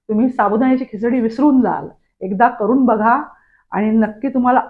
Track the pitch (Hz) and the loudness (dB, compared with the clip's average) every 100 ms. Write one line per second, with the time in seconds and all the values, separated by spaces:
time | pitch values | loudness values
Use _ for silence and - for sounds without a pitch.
0 | - 214 254 254 208 214 262 262 262 202 | -4 0 0 0 0 2 2 0 -2 -4
1 | 233 254 226 226 302 262 208 - - - | -2 0 -2 2 2 4 2 -2 -8 -18
2 | _ - 190 196 240 240 208 262 247 214 | _ -12 -8 0 0 0 0 2 2 2
3 | 220 269 - - _ _ - 185 214 220 | 0 0 -4 -18 _ _ -10 -4 0 0
4 | 214 - 269 262 247 247 | 0 -4 -6 -2 0 0